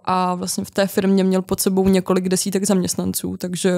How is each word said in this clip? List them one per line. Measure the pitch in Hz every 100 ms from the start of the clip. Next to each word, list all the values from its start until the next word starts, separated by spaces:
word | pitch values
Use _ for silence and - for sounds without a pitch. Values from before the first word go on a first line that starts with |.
a | - 185 180 180
vlastně | 185 - 196
v |
té | - 196
firmě | - 190 196
měl | 185 185
pod | 185 190
sebou | 202 190 190
několik | 190 185 185 185
desítek | 180 202 190
zaměstnanců, | 202 190 180 - 185 180 180 190
takže | 185 180 190